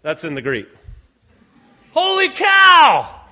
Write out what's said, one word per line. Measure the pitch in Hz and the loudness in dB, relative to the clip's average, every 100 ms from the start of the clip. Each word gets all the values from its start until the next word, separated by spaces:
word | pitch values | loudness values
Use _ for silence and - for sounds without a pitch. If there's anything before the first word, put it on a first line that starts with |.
That's | 151 156 | -10 -10
in | 160 139 | -10 -10
the | |
Greek. | 127 120 - _ - - _ _ _ _ _ _ _ _ _ | -8 -8 -12 _ -20 -20 _ _ _ _ _ _ _ _ _
"Holy | 320 381 381 370 | -6 -4 -4 -4
cow! | - 392 392 381 349 285 156 - - _ | -4 0 2 4 6 4 2 -6 -20 _